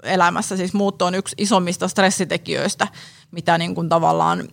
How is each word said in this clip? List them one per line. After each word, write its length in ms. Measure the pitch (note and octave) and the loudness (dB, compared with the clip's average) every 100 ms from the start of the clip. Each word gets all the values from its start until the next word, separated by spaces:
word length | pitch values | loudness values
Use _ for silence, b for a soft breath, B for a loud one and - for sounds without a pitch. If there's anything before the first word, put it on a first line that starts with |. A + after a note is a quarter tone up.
elämässä, 540 | C3+ F#3 E3+ D#3+ - F#3 | -2 4 4 2 -4 -4
siis 180 | F#3 | -2
muutto 320 | G3+ G3 G3 F3 | 0 -2 0 -2
on 80 | |
yksi 200 | F#3 - - | -2 -6 -4
isommista 500 | G3+ G3 F3 F#3+ F#3 | 2 2 2 -4 -4
stressitekijöistä, 1000 | - F#3+ - F3+ E3+ E3 C#3 - - - B B B B | 2 2 2 -2 -4 -4 -4 -2 -4 -6 B B B B
mitä 280 | E3+ E3+ E3 | -4 0 0
niinku 260 | E3+ F3 | 0 -4
tavallaan 640 | E3 E3 D#3+ E3 E3 F3+ - | 0 2 4 2 2 0 -4